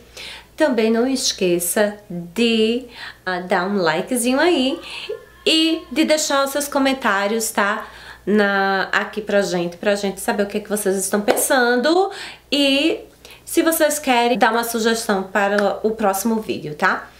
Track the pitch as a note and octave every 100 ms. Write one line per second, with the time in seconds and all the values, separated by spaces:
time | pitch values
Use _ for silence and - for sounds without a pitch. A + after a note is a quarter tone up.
0 | - - - - - - D#4 A3+ A3 A3+
1 | B3+ C4 - - F#3 F3 F3 A3 G#3 G#3
2 | - F3+ E3+ - A#3 A3+ A3 A#3+ - -
3 | - - F#3 F3+ F3+ F#3+ F#3 G3+ E3 E3
4 | - B3 A#3+ C4+ E4+ D4+ C4 E4+ - -
5 | - G#4+ - - - D#4+ D#4+ D#4+ - B3
6 | - D#4 - C#4 C#4 C#4+ C#4+ C#4 C4+ C4
7 | A3+ G3 G3+ A3+ A3+ - G3+ A#3 - -
8 | - - - G#3+ G3+ G3 G3 F#3+ - G3
9 | G#3 G#3+ G#3+ G3+ F3+ F3 E3+ - G#3+ G3+
10 | G3 F#3 - G3+ G3+ G#3 - G3+ F#3 G3
11 | F#3+ G#3 G#3 B3+ - C4+ A#3+ B3 D4+ F4+
12 | G4 - - - - C#4+ C#4 C4+ D#4+ A4
13 | - - - - - E4+ D#4 D#4+ D4+ D4
14 | C4+ A#3+ A#3+ B3 A#3 A#3 A3+ A#3 A3+ A3+
15 | - G3 F#3+ G#3+ G3+ G#3 G3+ G3 A3 A3
16 | G3+ G3 A#3 A3 - - D3 D3+ F#3+ A#3+
17 | -